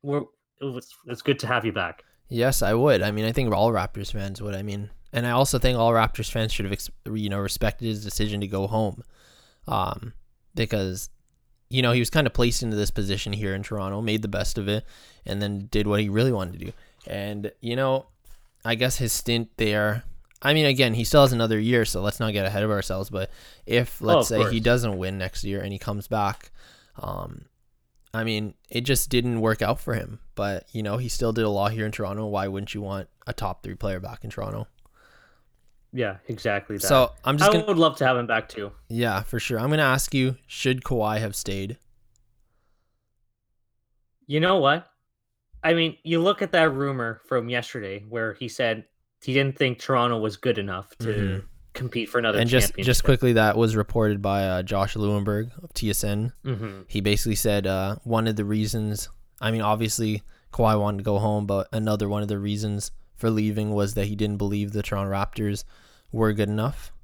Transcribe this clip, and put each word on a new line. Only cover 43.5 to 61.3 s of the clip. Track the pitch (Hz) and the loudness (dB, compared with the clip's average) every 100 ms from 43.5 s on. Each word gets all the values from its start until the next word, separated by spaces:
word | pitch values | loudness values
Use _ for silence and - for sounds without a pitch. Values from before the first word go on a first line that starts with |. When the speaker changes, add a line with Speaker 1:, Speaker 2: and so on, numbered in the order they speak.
| _ _ _ _ _ _ _ _ | _ _ _ _ _ _ _ _
Speaker 1:
You | 147 | 2
know | 175 190 | 4 6
what? | 139 156 - _ _ _ _ _ _ - | 6 4 -2 _ _ _ _ _ _ -4
I | 160 | 2
mean, | 165 165 156 | 2 2 -2
you | 160 165 | -2 2
look | 175 202 | 2 2
at | 196 | 2
that | 180 160 | 4 4
rumor | 135 139 135 117 110 _ | 2 -2 -2 -4 -6 _
from | 127 117 | -2 0
yesterday | 123 117 127 101 101 104 | -4 -4 -8 -8 -10 -8
where | 117 113 | -4 -4
he | 101 120 | -4 -10
said | - 123 110 - _ _ _ | 0 0 0 -6 _ _ _
he | - | 0
didn't | 131 139 135 | 2 2 2
think | 131 120 | 0 0
Toronto | - 131 120 117 | 0 2 2 2
was | 110 101 | -2 -2
good | 131 113 | -2 -2
enough | 98 92 95 - | -2 -6 -10 -8
to | 113 | -4
Speaker 2:
Mm-hmm. | 104 101 95 - - - | -2 0 -2 -6 -18 -16
Speaker 1:
Compete | - 127 120 110 | -8 -6 -4 -2
for | 123 | 0
another | 113 104 | 2 2
Speaker 2:
And | 117 | 4
just, | 127 120 | 4 4
Speaker 1:
championship. | - 123 | 2 4
Speaker 2:
just | 123 | 4
quickly, | - 131 127 | 6 4 6
that | 113 107 104 | 6 6 6
was | 117 110 | 4 2
reported | 104 117 107 101 | 0 2 2 2
by, | 101 98 | 0 2
uh, | 95 92 | 2 0
Josh | 92 101 98 | -2 0 0
Lewenberg | - 104 104 101 104 117 - | 0 0 0 0 -2 -4 -10
of | 165 | -10
T | - 110 | -4 -2
S | 101 | 0
N. | 107 101 117 - | -2 -2 -4 -6
Speaker 1:
Mm-hmm. | 135 113 110 98 95 | -8 -6 -6 -12 -6
Speaker 2:
He | 107 | 0
basically | 101 104 110 104 | 4 4 4 2
said, | 113 101 95 | 2 2 2
uh, | 95 95 104 | 0 -2 -4
one | - 113 113 | -2 0 2
of | 107 | 0
the | |
reasons, | 101 107 107 113 107 104 - - - - | 0 0 0 -2 -2 -4 -8 -14 -20 -6
I | 113 | -4
mean, | 113 | 0
obviously | 104 107 110 - 110 107 - - _ | 0 0 0 -2 -2 -2 -6 -20 _
Kawhi | - 113 107 | 2 4 4
wanted | 101 98 | 2 -2
to | |
go | 101 101 | 0 0
home, | 107 | 2